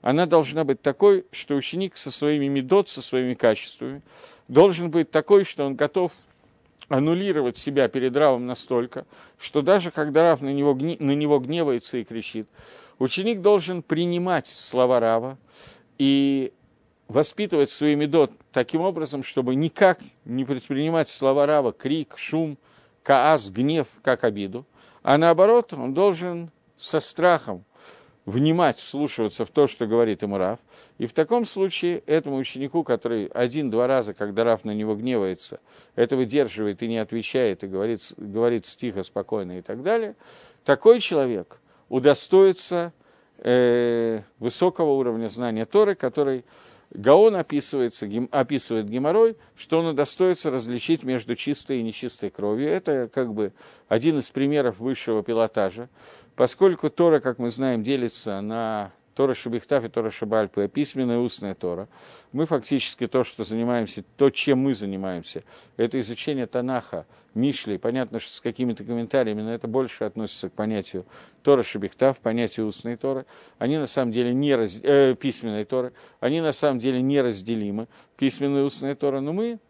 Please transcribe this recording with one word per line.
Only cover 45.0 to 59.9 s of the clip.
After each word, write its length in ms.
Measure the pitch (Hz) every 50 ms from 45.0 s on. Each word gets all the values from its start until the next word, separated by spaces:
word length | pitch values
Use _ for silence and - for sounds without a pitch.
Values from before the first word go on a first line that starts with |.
| 131 123 113 113 117 107
знания 380 | 95 120 123 120 110 110 113
Торы, 300 | - - 202 214 202 196
который 500 | - - 127 - - 147 139 131 127 - _ _ - - - - _ _ _ -
Гаон 440 | - 101 123 143 175 214 226 208 185
описывается, 680 | 156 _ 143 143 135 - - 139 127 117 - - 107
гем-, 220 | 104 101 117 123 120
описывает 560 | - 143 127 117 147 135 - - 117 110 110 101
геморрой, 500 | 107 127 135 147 175 214 226 226 220 - _ _ _
что 240 | _ - _ 160 165
он 80 | 165 165
удостоится 640 | 156 135 147 135 - - 185 185 180 165 - 160
различить 520 | 127 131 113 113 123 117 - - 165 156 -
между 320 | 127 131 123 110 - 117
чистой 440 | - - - 143 - - - 135 127
и 40 | 113
нечистой 460 | 113 107 - - 123 - - - 101
кровью. 400 | - - 101 104 107 117 139 151
Это 400 | 170 185 - - 147 135 123 110
как 220 | _ 139 127 120 110
бы 200 | 104 107 98 - _ - - - _ _ _
один 320 | - 113 120 160 156 147
из 100 | 120 -
примеров 480 | _ 131 135 139 147 147 139 123 104 95
высшего 460 | 113 131 131 - - - 113 107 98
пилотажа. 640 | - 117 113 113 110 - 117 101 95 90 110 120 123 _ _ - - - - - _ _
Поскольку 540 | - 120 123 - - 190 196 180 - - 151
Тора, 320 | - - 175 170 156 139
как 180 | 107 131 123 -
мы 100 | 123 120
знаем, 340 | 113 120 135 131 123 113 107
делится 580 | 113 139 131 120 117 - - - 110 101 98
на 500 | 101 104 113 117 117 110 110 107 101 95 _ _ _ _ _
Тора 180 | - 135 139 127
Шебихтав 500 | - - 120 113 120 - _ 147 139 117
и 60 |
Тора 200 | 113